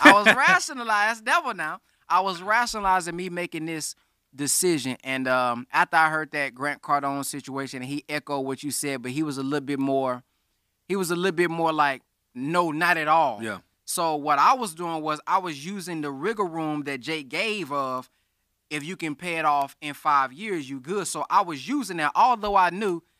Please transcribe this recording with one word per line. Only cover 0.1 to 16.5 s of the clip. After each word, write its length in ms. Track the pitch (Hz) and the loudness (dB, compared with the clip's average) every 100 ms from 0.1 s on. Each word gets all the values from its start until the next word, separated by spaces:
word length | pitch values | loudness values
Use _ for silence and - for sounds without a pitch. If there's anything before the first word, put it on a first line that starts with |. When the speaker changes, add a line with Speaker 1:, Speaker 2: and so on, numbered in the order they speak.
Speaker 1:
was 140 | 302 226 | 10 8
Speaker 2:
<laughs> 80 | |
Speaker 1:
rationalizing, 880 | 240 311 370 349 269 233 208 208 226 | 6 6 4 2 -6 0 2 2 0
devil 280 | 220 339 285 | 0 0 0
now. 280 | 196 156 180 _ _ - | -4 -6 -8 _ _ 0
I 120 | 175 | 2
was 200 | 196 175 | 2 -2
rationalizing 760 | 190 220 240 220 196 185 170 170 | 0 2 2 0 2 2 0 -6
me 120 | 185 | -6
making 380 | 175 175 165 160 | -6 -6 -6 -6
this 300 | 160 - - _ _ _ | -6 -8 -12 _ _ _
decision. 600 | 131 143 - 180 160 127 123 | -6 -2 2 2 0 -2 -6
And, 240 | 131 131 131 | -4 -2 0
um, 400 | 127 127 120 120 | 2 2 -2 -2
after 240 | 151 175 165 | 0 2 4
I 120 | 156 | 4
heard 200 | 156 151 | 2 -4
that 240 | 151 139 | -4 -4
Grant 260 | 120 143 139 | -4 -6 -4
Cardone 440 | - 143 139 139 | 0 0 0 -4
situation, 580 | 135 143 127 135 135 135 | -6 -8 -8 -8 -8 -8
and 80 | 127 | -8
he 140 | 147 - | -8 -6
echoed 380 | 147 - 143 135 | -6 -4 -4 -4
what 160 | 131 | -6
you 80 | 147 | -6
said, 320 | 123 147 135 | -4 -4 -4
but 80 | 123 | -6
he 140 | 135 | -4
was 140 | 156 135 | -4 -4
a 40 | |
little 240 | 135 147 135 | -4 -4 -2
bit 140 | 143 | -2
more, 420 | 135 135 131 123 - _ _ _ _ _ - | 0 0 0 -4 -10 _ _ _ _ _ -6
he 60 | |
was 160 | 196 170 | -2 -2
a 60 | 175 | 0
little 160 | 190 165 | 0 2
bit 140 | 175 | 0
more 220 | 165 165 | 2 0
like, 300 | 156 143 131 _ _ _ 123 | 2 2 0 _ _ _ -10
"No, 340 | 139 175 175 | -2 0 0
not 260 | 151 175 165 | 0 2 2
at 100 | 151 | 4
all." 340 | 160 143 104 | 4 4 0
Speaker 2:
Yeah. 160 | 110 95 _ _ | -6 -8 _ _
Speaker 1:
So 300 | - - 165 | -8 -2 -2
what 240 | 151 143 143 | 0 2 6
I 160 | 175 | 6
was 200 | 262 220 160 | 4 0 -6
doing 260 | 175 160 | -6 -4
was 180 | 156 151 - | -4 -4 0
I 120 | 185 | -2
was 280 | 180 143 156 | -2 -8 -8
using 360 | 202 170 165 | -10 -8 -6
the 100 | 147 | -6
rigor 320 | 135 175 220 | -4 -4 -2
room 380 | 185 | -2